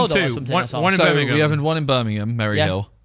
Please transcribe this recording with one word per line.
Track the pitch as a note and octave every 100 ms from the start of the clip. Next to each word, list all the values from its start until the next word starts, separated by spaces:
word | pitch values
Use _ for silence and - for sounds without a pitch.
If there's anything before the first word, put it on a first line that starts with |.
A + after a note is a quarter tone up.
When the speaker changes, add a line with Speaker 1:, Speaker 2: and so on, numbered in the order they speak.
Speaker 1:
opened | A#3+
Speaker 2:
though, | G3
or | D3+
Speaker 1:
two. |
Speaker 2:
something, | A#2+ C3
Speaker 1:
One, | E3+
Speaker 2:
I | D#3
saw. | B2+
Speaker 1:
one | F3
in | F#3+
Speaker 3:
So | E3
Speaker 1:
Birmingham. | D3 B2+ D3
Speaker 3:
we |
opened | D3+ D3+
one | D3+ D#3+
in | C#3+
Birmingham, | C3 A2 G#2+ G#2+ A#2
Mary | G#2+ G#2
Speaker 2:
Yeah. | D3+
Speaker 3:
Hill, | F#2+ G2+ _